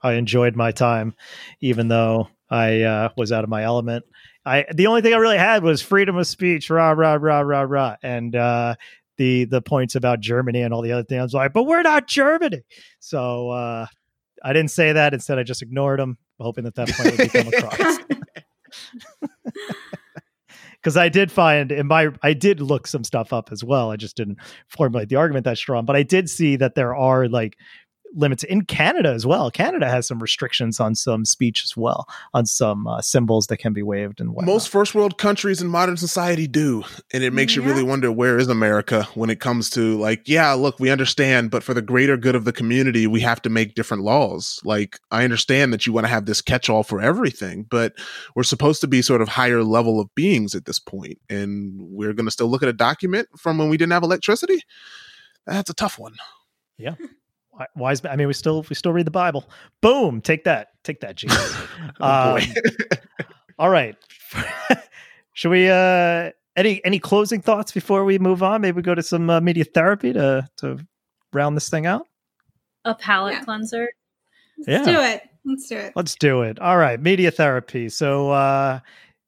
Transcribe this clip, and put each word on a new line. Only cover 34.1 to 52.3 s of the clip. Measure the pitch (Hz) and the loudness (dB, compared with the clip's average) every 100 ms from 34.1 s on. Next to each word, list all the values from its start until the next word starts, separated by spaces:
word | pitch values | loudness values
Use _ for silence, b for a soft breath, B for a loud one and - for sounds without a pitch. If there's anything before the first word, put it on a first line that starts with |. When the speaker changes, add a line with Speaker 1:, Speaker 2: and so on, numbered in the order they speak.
| 101 | -8
Speaker 1:
and | 117 | -8
whatnot. | 117 180 | -4 0
Speaker 2:
Most | 214 - | 0 0
first | 196 208 | 0 2
world | 214 208 - | 2 0 0
countries | 208 202 202 175 | -2 0 -2 -2
in | 175 | -2
modern | 170 190 175 | 0 0 0
society | 170 185 175 165 156 | -4 -2 0 0 0
do, | 131 151 113 - B - | 0 0 -2 -6 B -8
and | 131 | -2
it | 127 | 0
makes | 131 127 | 0 0
you | 139 | 2
Speaker 3:
Yeah. | 131 | 2
Speaker 2:
really | 135 | 2
wonder, | 127 135 123 | 0 0 0
where | 113 123 120 | 2 2 4
is | 127 | 2
America | 113 107 104 - 113 104 | 2 2 2 0 -2 -2
when | 113 113 | -4 -4
it | 110 | -2
comes | 127 120 110 | -2 -2 -2
to, | 123 113 107 | 0 0 0
like, | 107 113 - | 0 -2 0
yeah, | 160 151 | 2 4
look, | 131 139 - | 2 0 0
we | 131 | 0
understand, | 135 131 - 135 127 113 | 0 0 0 2 2 0
but | 120 | -4
for | - | -2
the | 120 | -4
greater | 110 123 139 131 | 0 2 2 2
good | 127 | 2
of | 123 113 | 0 0
the | |
community, | - 113 127 135 117 110 | -2 0 0 2 2 2
we | 113 | 2
have | 117 117 | 0 -2
to | 113 | -2
make | 113 107 | -2 -2
different | 113 107 104 | -4 -6 -4
laws. | 101 139 113 87 - - | 2 2 2 -4 -8 -8
Like, | 101 104 104 - - | -4 -2 -4 -8 -6
I | 113 | -2
understand | 123 117 - 131 139 | 0 0 0 2 2
that | 110 120 | 0 0
you | |
wanna | 113 110 | 0 0
have | 113 | 0
this | 104 104 | -2 -4
catch-all | - 123 - 110 | -2 -2 0 0
for | - 101 | 0 -2
everything, | 113 196 202 - 92 90 110 | 0 0 -2 -4 -10 -10 -4
but | 120 113 - B B B | -2 -2 -4 B B B
we're | 120 | -2
supposed | 120 127 147 156 | 0 2 2 2
to | 147 | 2
be | 127 | 2
sort | 123 123 | 4 2
of | 107 | 2
higher | - 123 120 | 0 2 2
level | 110 113 113 110 | 2 2 2 0
of | 101 | -2
beings | - 185 139 101 | 0 2 2 0
at | 92 | -6
this | - - | -8 -8
point, | - 98 80 - - | -8 -14 -14 -16 -10
and | 101 101 101 101 98 | -6 -6 -6 -8 -12
we're | 87 98 107 | -14 -8 -6
gonna | 107 110 | -2 -4